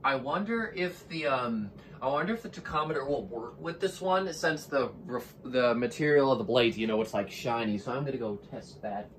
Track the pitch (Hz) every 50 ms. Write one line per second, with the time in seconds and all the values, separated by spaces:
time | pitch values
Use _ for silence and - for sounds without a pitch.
0 | - 135 135 131 120 135 196 196 208 214 233 233 226 - - 190 180 175 - -
1 | - - 175 160 151 143 135 127 123 117 113 110 104 101 - - - - - -
2 | 120 131 143 147 156 185 226 226 - 190 - 180 - - - 151 165 160 156 143
3 | 135 139 143 123 101 92 117 117 113 - - 143 156 165 170 - - 190 - -
4 | 180 185 185 190 190 185 160 - - 165 156 147 - - 143 139 127 107 - -
5 | - - 123 120 - - - - - 127 123 127 123 120 117 117 123 117 - -
6 | 156 151 147 143 139 135 131 113 110 95 117 127 120 117 110 107 110 110 110 107
7 | 110 107 - 104 101 98 - - - 127 120 117 113 107 104 101 - 123 120 135
8 | 147 143 131 120 117 107 104 101 - - - - - - - - - 107 101 101
9 | 101 - -